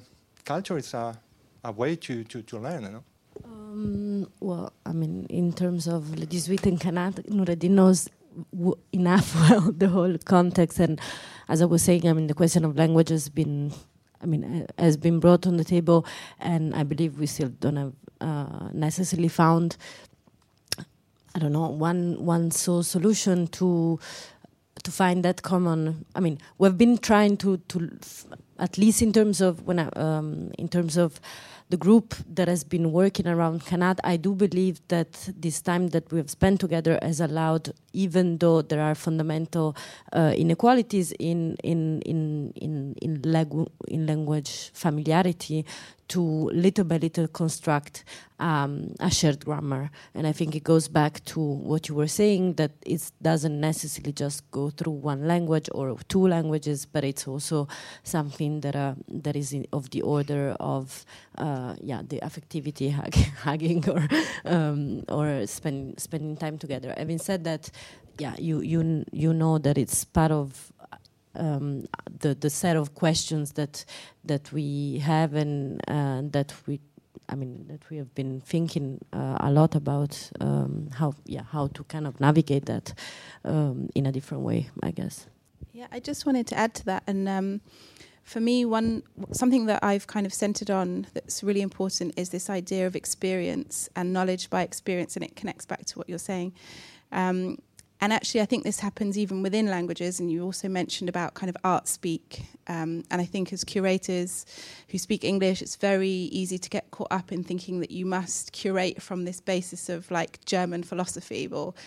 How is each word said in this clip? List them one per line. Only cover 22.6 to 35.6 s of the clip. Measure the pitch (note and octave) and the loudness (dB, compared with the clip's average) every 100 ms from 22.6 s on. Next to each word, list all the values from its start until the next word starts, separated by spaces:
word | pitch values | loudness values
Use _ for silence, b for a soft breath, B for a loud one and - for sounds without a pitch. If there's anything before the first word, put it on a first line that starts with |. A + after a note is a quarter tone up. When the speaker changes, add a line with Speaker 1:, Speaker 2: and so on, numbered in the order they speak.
| - F3 | 0 0
Speaker 2:
solution | E3 F3+ G3+ G3+ G3 F3+ E3 | 0 2 2 2 2 2 0
to, | - F#3 E3+ E3 D#3+ B B B B B _ _ - | 0 2 2 2 0 B B B B B _ _ -14
to | - | -10
find | - F#3 F3+ | 2 2 4
that | F3 F3+ | 2 0
common. | - F3+ F3 D#3+ D#3 D#3+ - - | 0 2 2 2 0 -4 -8 -2
I | |
mean, | E3+ C#3+ B B | 0 -2 B B
we've | G3 F3+ | 4 8
been | A#3+ A#3+ | 6 6
trying | - G#3 G#3 G3+ | 6 6 6 4
to, | G3 F#3 | 2 0
to | - F3+ E3 - | -2 -4 -4 -8
f-, | - - - - - - | -18 -18 -18 -20 -20 -4
at | F3+ - | -4 6
least | G#3+ G3+ | 6 6
in | A3+ | 4
terms | G#3+ G#3 F#3+ | 6 4 6
of | F#3 E3+ - | 4 2 0
when | F3 | 0
I, | D#3 - | 0 0
um, | D#3 D#3 D3+ D3+ F2 - | 0 0 -2 -6 -8 -6
in | E3+ | -2
terms | F3 E3 E3 | 0 2 4
of | E3 - B B B B B | 2 0 B B B B B
the | E3+ | 0
group | E3+ A3+ - - - | 8 6 6 -10 -8
that | E3 F3 | 0 2
has | F3 | 2
been | - F3 E3 | 0 0 2
working | E3 G3 G3 F3+ | 4 4 2 0
around | E3+ E3 E3 | 2 2 0
Kanat, | - F3+ F3+ F3+ | -2 2 2 2
I | - E3+ | 0 0
do | F#3 | 0
believe | F#3+ G3+ F3+ F#3 E3 - | 2 2 2 0 0 -2
that | E3+ E3 - - F#3 | 0 0 -6 -12 -4
this | E3 C#3+ | -4 -2